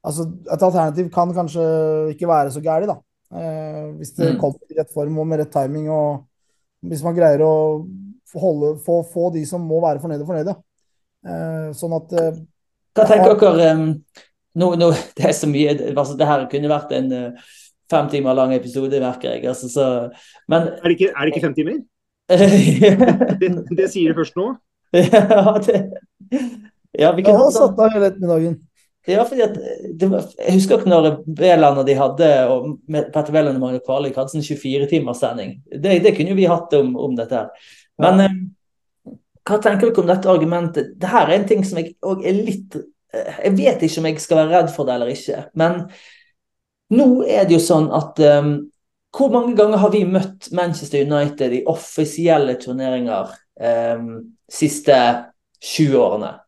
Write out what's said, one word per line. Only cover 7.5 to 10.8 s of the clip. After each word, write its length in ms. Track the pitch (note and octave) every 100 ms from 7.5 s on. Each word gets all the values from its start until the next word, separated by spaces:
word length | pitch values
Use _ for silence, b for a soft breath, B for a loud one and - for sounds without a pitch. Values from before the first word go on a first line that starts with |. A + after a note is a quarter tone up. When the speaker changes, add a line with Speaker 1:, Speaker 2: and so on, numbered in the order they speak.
| D#3 D#3 D#3 F3+ F#3+ G3 A3 _
Speaker 1:
holde, 440 | E3+ F#3 D3+ D3 D#3
få, 200 | - E3+ E3
få 200 | F3 F3
de 120 | E3
som 160 | D3+ F3
må 200 | E3 D#3+
være 200 | E3 C#3+
fornøyde, 260 | E3 D3 D3+
fornøyde. 300 | E3 E3 - _ _